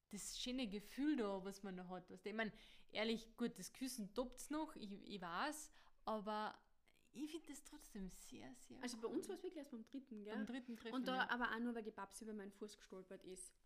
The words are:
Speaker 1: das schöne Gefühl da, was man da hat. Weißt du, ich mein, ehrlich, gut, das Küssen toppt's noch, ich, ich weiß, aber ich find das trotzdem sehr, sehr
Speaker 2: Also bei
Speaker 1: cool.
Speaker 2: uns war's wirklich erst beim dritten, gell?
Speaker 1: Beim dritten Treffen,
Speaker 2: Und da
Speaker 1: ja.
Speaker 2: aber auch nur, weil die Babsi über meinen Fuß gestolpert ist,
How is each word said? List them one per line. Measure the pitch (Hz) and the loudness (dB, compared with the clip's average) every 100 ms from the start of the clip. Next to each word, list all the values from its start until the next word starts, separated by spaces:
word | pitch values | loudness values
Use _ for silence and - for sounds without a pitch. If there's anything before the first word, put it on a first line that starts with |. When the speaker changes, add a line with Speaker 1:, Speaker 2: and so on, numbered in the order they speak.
| _ | _
Speaker 1:
das | 202 - - | -6 -4 0
schöne | 254 262 226 | 2 2 2
Gefühl | 202 - 247 294 262 | 0 -2 4 6 8
da, | 202 196 | 6 4
was | 190 196 | 0 -4
man | 196 180 | -4 -4
da | 180 | -2
hat. | 185 180 | -4 -4
Weißt | 185 208 | -6 -2
du, | |
ich | 214 | 2
mein, | 214 - - - - | 2 0 -12 -16 -4
ehrlich, | 202 226 226 - - | 2 4 4 0 2
gut, | 233 - | 2 2
das | 180 | -6
Küssen | - 254 - 196 | -2 -2 0 0
toppt's | - 254 - - | 0 0 -2 -2
noch, | 302 311 - | 0 0 -2
ich, | 202 202 - | -6 -6 -6
ich | 196 | -4
weiß, | 175 175 285 302 - - - - - | 0 2 2 2 -6 -12 -20 -4 0
aber | 220 208 214 214 - - - - - - | 2 2 2 2 -2 -12 -20 -20 -20 -14
ich | 226 302 | -4 -2
find | 320 311 | -2 -6
das | 277 | -10
trotzdem | - 294 - 208 185 | -10 -14 -8 -6 -6
sehr, | - - - 262 247 | -6 -10 -10 -10 -12
sehr | - 254 | -14 -4
Speaker 2:
Also | 247 226 | -2 0
bei | 226 | 2
Speaker 1:
cool. | 262 | 2
Speaker 2:
uns | - | 0
war's | 359 | -2
wirklich | 370 311 | -2 -4
erst | 277 | -6
beim | 226 - | -8 -6
dritten, | 277 - 214 | -8 -6 -8
gell? | 202 220 | -2 -2
Speaker 1:
Beim | 214 | 0
dritten | 254 247 226 | -2 -2 -4
Treffen, | 226 254 | 0 2
Speaker 2:
Und | 247 | 4
da | 254 | 4
Speaker 1:
ja. | - | 6
Speaker 2:
aber | 240 233 | 6 6
auch | 220 | 6
nur, | 240 233 | 2 2
weil | |
die | 220 | -2
Babsi | 214 196 - | -4 -6 -6
über | 220 | -6
meinen | 214 196 | -4 -6
Fuß | - 214 - | -6 -8 -8
gestolpert | - 190 185 190 | -10 -10 -10 -10
ist, | - 151 - - | -10 -8 -10 -14